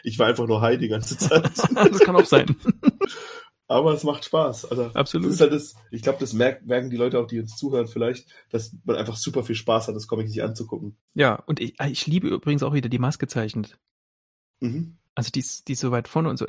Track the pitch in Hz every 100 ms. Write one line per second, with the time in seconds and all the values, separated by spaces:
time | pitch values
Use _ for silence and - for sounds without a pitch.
0 | 123 110 113 120 117 107 117 127 113 107
1 | - - 151 160 160 - - 247 208 -
2 | 415 180 - - - - - - 302 -
3 | 392 - - - - _ - 123 156 147
4 | 147 143 - 156 147 113 - 123 117 -
5 | 139 156 180 165 151 147 147 - _ 117
6 | 135 135 127 110 123 131 117 123 127 120
7 | 123 123 117 117 110 - 143 127 113 120
8 | 117 123 - - _ 117 110 - - 113
9 | 104 110 - 135 113 110 - 110 110 107
10 | - 110 110 107 107 113 113 110 104 104
11 | _ - 135 107 - 147 113 - 143 120
12 | - 170 - - - 147 135 147 123 123
13 | 123 - - 123 107 113 101 _ _ _
14 | _ _ _ _ _ - 123 139 165 -
15 | _ - - 139 - - - 131 127 120
16 | 117 156 160 -